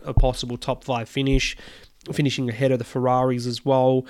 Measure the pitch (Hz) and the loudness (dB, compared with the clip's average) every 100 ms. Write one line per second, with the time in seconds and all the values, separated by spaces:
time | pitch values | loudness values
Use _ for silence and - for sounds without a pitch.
0 | - 123 131 120 123 120 - 127 - 120 | -2 2 2 0 -6 -6 -6 -6 -4 -4
1 | 113 - 135 135 - - - - - _ | -4 -2 2 2 2 -6 -16 -20 -20 _
2 | - - 147 123 127 113 135 127 120 131 | -8 -2 0 0 -4 -2 0 0 -2 -2
3 | 123 127 127 123 120 117 139 131 127 131 | 0 2 2 0 -4 -4 0 2 4 2
4 | 131 | -2